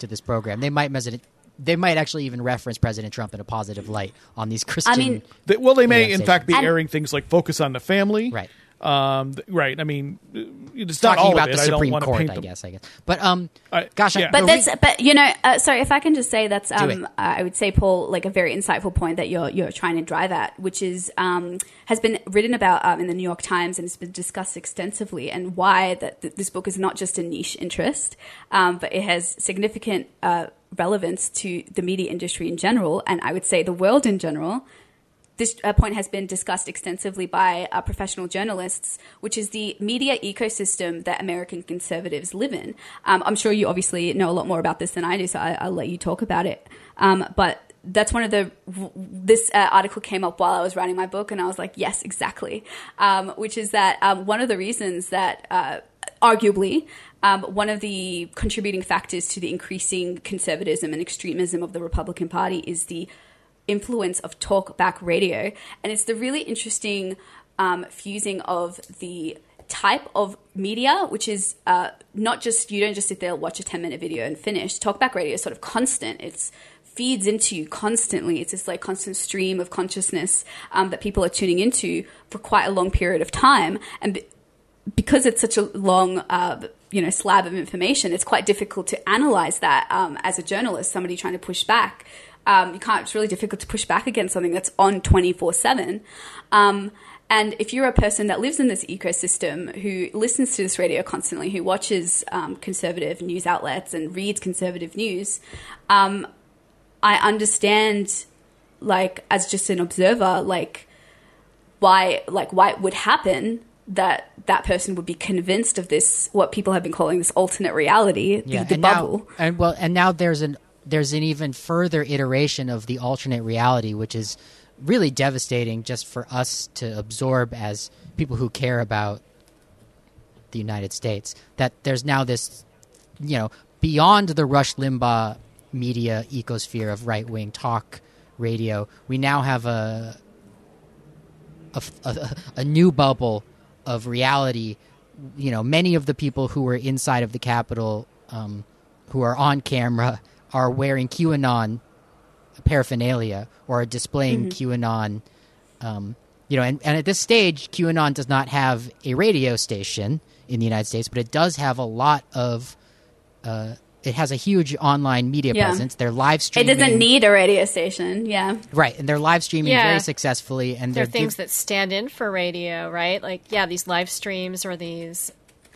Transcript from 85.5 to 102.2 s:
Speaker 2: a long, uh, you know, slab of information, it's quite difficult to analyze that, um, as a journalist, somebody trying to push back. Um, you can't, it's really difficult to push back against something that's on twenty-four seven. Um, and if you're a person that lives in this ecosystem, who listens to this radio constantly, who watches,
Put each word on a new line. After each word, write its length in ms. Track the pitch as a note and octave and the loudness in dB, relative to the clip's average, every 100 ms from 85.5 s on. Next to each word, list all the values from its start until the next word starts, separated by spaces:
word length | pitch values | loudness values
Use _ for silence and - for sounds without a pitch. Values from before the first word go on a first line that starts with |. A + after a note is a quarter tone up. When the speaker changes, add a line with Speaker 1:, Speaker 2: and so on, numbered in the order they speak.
| A3 | 0
Speaker 2:
a 60 | G3+ | -2
long, 440 | G3+ G3 F#3 F#3 F#3 - | 0 4 4 4 0 -2
uh, 400 | F3+ F3+ C3 - - - | -2 -2 -4 -12 -18 -6
you 100 | G3+ | -2
know, 80 | E3+ | 0
slab 380 | - G3+ F#3+ F3+ | 0 4 4 2
of 80 | |
information, 580 | F#3 F3 F3+ F#3 C#4 F#3 | -4 -6 -2 0 0 0
it's 120 | F3 | -2
quite 200 | - G#3+ | 0 2
difficult 440 | G3 G3+ G3+ G3+ F3+ | 2 0 -4 -6 -6
to 200 | - - | -4 2
analyze 520 | A3 D4 G3 E3 - | 4 6 4 2 0
that, 260 | E3 C3+ - | 2 2 2
um, 280 | F#3 F3+ - | 0 0 -2
as 160 | F#3 F#3 | -4 -4
a 40 | |
journalist, 500 | E3 G3+ A#3+ F3 - | -4 -4 -2 -4 -6
somebody 240 | F#3+ F3+ F3+ | -6 -6 -6
trying 160 | F3+ | -6
to 60 | F3+ | -8
push 260 | - F3+ | -6 -4
back. 400 | - A3+ F#3+ - - - - - - | 2 4 2 -4 -20 -20 -20 -2 6
Um, 280 | F#3+ F3+ | 6 6
you 40 | F#3 | -2
can't, 220 | - G#3 | 0 0
it's 140 | - | -2
really 120 | G#3+ G#3+ | -4 -2
difficult 340 | F3+ G#3 G3+ | -2 -4 -6
to 40 | - | -6
push 200 | G#3+ - | -6 0
back 200 | F3+ - | 0 0
against 280 | A3 F#3 | -2 -2
something 180 | F#3 F3 | -2 -2
that's 180 | F3+ - - | -2 -2 4
on 220 | G3 F#3+ | 4 4
twenty-four 540 | - F#3+ F3+ F3 E3 | 4 4 4 2 -2
seven. 480 | E3+ - B3+ F3 G#3 - - - - - | 0 2 0 -2 -6 -10 -20 -18 -20 2
Um, 380 | G#3 G3+ G3+ G3+ - - - - | 6 6 4 -4 -12 -20 -12 0
and 260 | A3 G#3+ G#3 | 2 2 -2
if 140 | A3 | -4
you're 140 | B3+ C4 | 0 2
a 60 | |
person 340 | B3+ G#3 G#3+ G#3 | 4 2 0 -2
that 120 | F3+ | -2
lives 220 | B3+ - | -2 0
in 80 | B3+ | 0
this 160 | F#3 | 0
ecosystem, 880 | - F#3+ F3+ F3 F3+ - E3 D3+ E3+ G3+ | -6 -6 -4 -2 -2 -2 -4 -6 -10 -8
who 300 | G3+ F#3+ F3+ | -6 -4 -6
listens 420 | G#3+ A#3+ - B3+ - | -2 -2 0 0 -2
to 60 | |
this 160 | F#3+ - | -2 -2
radio 240 | F3 E3 | 0 -2
constantly, 460 | F#3+ - - E3 D#3+ | -4 -6 -6 -6 -4
who 160 | G3 | -4
watches, 580 | E3 G3 - G3 F3 - | -2 -2 -2 -2 0 -4